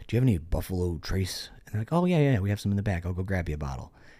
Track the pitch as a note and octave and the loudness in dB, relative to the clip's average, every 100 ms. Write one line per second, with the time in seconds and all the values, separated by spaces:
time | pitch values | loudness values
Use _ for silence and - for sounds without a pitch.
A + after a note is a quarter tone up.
0 | - A#2+ C3 F2+ D#2+ D2+ - F2+ F2+ D#2 | -4 2 4 2 0 -4 -2 -2 -2 -2
1 | - F#2+ F#2 - - - - G#2+ A2 E3 | -2 -2 -2 -4 -12 -18 -8 -6 0 2
2 | F3+ E3+ C#3+ A#2+ G2 G#2 G#2 G2+ G2+ F2 | 4 4 4 4 2 0 0 0 0 -2
3 | F2+ F2+ F#2 F#2 D#2+ D2+ C#2+ C2 - - | -2 -4 -2 -2 -2 -4 -4 -8 -10 -18
4 | - - | -20 -20